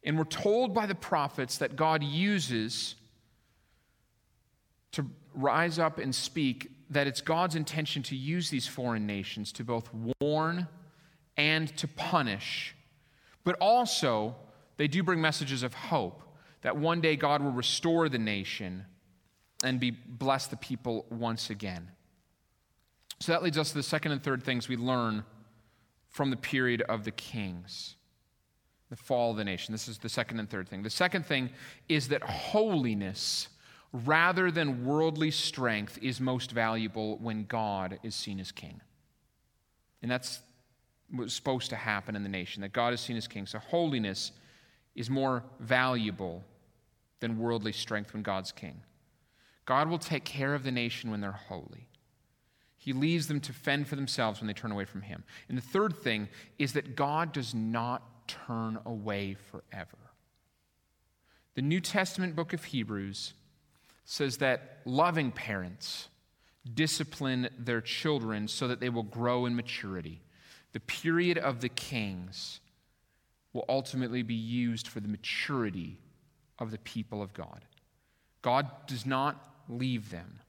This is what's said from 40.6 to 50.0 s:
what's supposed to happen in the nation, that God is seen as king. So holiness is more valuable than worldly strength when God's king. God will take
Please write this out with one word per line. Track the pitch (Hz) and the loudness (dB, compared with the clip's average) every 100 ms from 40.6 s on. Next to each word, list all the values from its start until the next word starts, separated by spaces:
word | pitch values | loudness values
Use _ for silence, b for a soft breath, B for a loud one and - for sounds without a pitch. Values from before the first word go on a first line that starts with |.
| _ _ _ _ _ | _ _ _ _ _
what's | 123 117 | -6 -4
supposed | - - 127 - | -4 -2 -2 -2
to | 113 | -4
happen | 110 104 95 104 | -2 -2 -2 -4
in | |
the | 101 | -4
nation, | 95 90 - | -4 -6 -8
that | 98 | -4
God | 95 120 | 2 2
is | 120 | 2
seen | - 117 | -2 -4
as | 107 | -4
king. | 104 98 | -8 -8
So | 110 | -10
holiness | - 170 165 135 104 95 - - b b b b b | 0 2 4 2 0 -2 -6 -10 b b b b b
is | - 120 | -10 -2
more | 135 135 127 117 - | 2 2 0 -2 -12
valuable | 110 127 131 127 107 92 95 85 - - _ _ _ _ _ _ | 2 4 6 4 0 -2 -6 -8 -12 -20 _ _ _ _ _ _
than | 117 113 | -4 0
worldly | 117 117 104 | 0 2 0
strength | 98 - 107 101 | -4 -2 -2 -2
when | 107 | -6
God's | 104 95 95 | -2 -2 -4
king. | - 87 - - _ _ b b b b b | -10 -14 -14 -20 _ _ b b b b b
God | - 131 156 | 2 4 4
will | |
take | 170 | 0